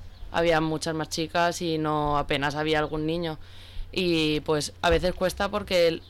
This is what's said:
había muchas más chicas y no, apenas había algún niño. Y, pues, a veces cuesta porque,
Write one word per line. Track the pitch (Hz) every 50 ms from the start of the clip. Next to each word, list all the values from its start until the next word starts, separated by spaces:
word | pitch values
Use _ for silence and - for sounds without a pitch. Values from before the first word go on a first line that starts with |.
| - - - - - - -
había | 175 170 170 165 156
muchas | 160 160 156 151 - 165 160
más | 160 151 -
chicas | - - 160 156 - 175 170 175 170 - 180
y | 170 160 156
no, | 156 151 151 151 147 147 147 143
apenas | 143 - 151 143 139 147 139
había | 151 151 156 156 151
algún | 151 143 151 156 151
niño. | 156 160 175 175 165 156 147 - - - - - - - - - - -
Y, | - 185 175 170 160 156 151 151 151
pues, | 151 - 156 151 143 - - - -
a | 175
veces | 165 165 151 185 175
cuesta | - 185 180 - - 202 196
porque, | 202 208 202 - 196 175 170 165 165 175 - -